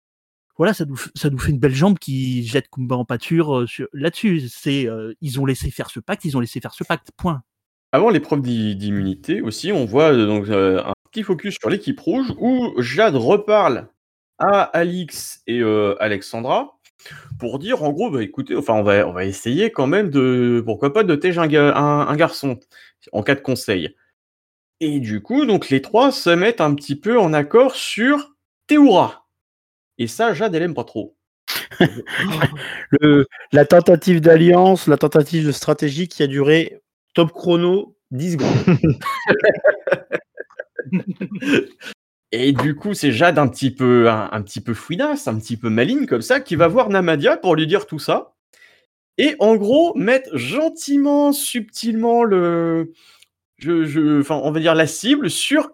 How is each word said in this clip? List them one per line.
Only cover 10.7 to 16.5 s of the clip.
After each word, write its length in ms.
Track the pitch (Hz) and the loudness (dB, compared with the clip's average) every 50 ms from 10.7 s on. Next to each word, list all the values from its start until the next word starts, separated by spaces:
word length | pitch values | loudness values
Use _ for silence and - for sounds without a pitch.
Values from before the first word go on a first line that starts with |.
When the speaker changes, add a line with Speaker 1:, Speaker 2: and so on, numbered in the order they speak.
| 92 90 - | 2 0 -2
Speaker 2:
un 120 | - - - _ _ - | -6 -8 -12 _ _ -12
petit 100 | 220 208 | -8 -4
focus 360 | - 185 151 - 202 180 - | -4 -4 -4 -4 -10 -8 -6
sur 80 | - 214 | -4 -4
l'équipe 320 | - 208 - - 143 - | -4 -4 -4 -6 -8 -6
rouge 320 | - 160 190 262 269 233 - - | -4 -2 -2 -2 -2 -4 -4 -4
où 340 | - 240 262 254 247 220 - - | -2 0 0 0 -2 -2 -2 -4
Jade 360 | 123 117 131 170 226 214 143 | -4 -2 0 2 2 2 2
reparle 720 | 127 113 131 196 208 208 - 208 214 196 151 123 104 113 - _ _ _ _ _ _ _ _ _ - | 0 2 2 2 0 2 2 2 2 2 2 0 -2 -6 -12 _ _ _ _ _ _ _ _ _ -4
à 240 | - 190 202 196 - | 0 2 2 2 0
Alix 800 | - - 165 170 175 175 185 175 143 - - - - - - _ | 0 0 -2 -2 -2 -4 -6 -8 -10 -12 -14 -16 -16 -18 -16 _
et, 140 | - 117 120 | -6 -4 -2
euh, 340 | 117 110 107 107 104 101 - - 107 | 0 0 0 0 0 0 -2 -2 -2
Alexandra 760 | 110 101 95 - - - 113 117 131 | -4 -4 -4 -8 -10 -12 -8 -4 -2